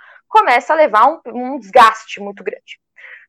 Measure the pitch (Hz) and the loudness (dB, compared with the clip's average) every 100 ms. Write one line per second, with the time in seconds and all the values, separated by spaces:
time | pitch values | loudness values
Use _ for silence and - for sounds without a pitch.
0 | _ _ _ 440 370 302 - 311 302 214 | _ _ _ 0 2 -2 -2 0 2 2
1 | 254 330 240 226 247 262 196 247 226 - | 0 0 -14 -12 -12 -12 -2 4 4 2
2 | - - 202 196 196 - _ - _ _ | -16 -16 -16 -14 -14 -16 _ -20 _ _
3 | - - | -20 -20